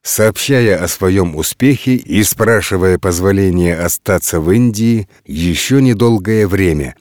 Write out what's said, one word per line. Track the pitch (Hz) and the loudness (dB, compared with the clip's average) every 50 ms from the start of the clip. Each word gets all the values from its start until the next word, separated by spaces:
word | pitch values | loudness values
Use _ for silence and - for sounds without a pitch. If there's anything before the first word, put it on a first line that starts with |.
сообщая | _ - - - 107 110 101 - - - 139 127 120 107 95 | _ -6 -2 0 0 0 0 -2 -2 0 2 2 2 2 0
о | 80 90 | 0 -2
своем | 85 - - 98 92 95 98 92 87 76 | -6 -4 -2 0 0 2 2 0 -2 -2
успехе | 78 80 - - _ 123 139 139 - - 131 127 | -6 -6 -8 -4 _ 2 2 2 2 0 -2 -2
и | 123 - - - 101 107 | -2 -2 -2 -2 0 0
спрашивая | - - - 110 107 117 104 87 - 101 90 90 92 92 | 0 0 -2 0 2 2 0 0 -2 -2 0 2 2 0
позволения | 87 - 95 87 85 90 98 98 98 98 95 87 90 87 87 85 | 2 0 -2 -2 0 0 0 2 2 0 0 2 2 0 0 0
остаться | 80 87 87 - - _ - 95 87 - - - 82 | -2 -4 -4 -6 -6 _ -2 -2 -2 -2 -2 -4 -2
в | 78 85 | 0 2
Индии | 98 117 123 120 107 104 113 117 117 110 98 _ _ _ _ | 2 2 2 0 0 0 0 0 0 0 -4 _ _ _ _
еще | - 69 78 85 90 82 - - - 131 139 | -12 -6 -4 -2 -2 -2 -4 -2 0 2 2
недолгое | 135 127 117 98 117 120 117 104 90 107 110 110 104 | 4 2 2 2 2 2 2 0 0 -2 0 0 0
время, | 95 95 98 95 90 78 73 71 65 - _ | 0 2 0 2 0 0 -2 -4 -6 -10 _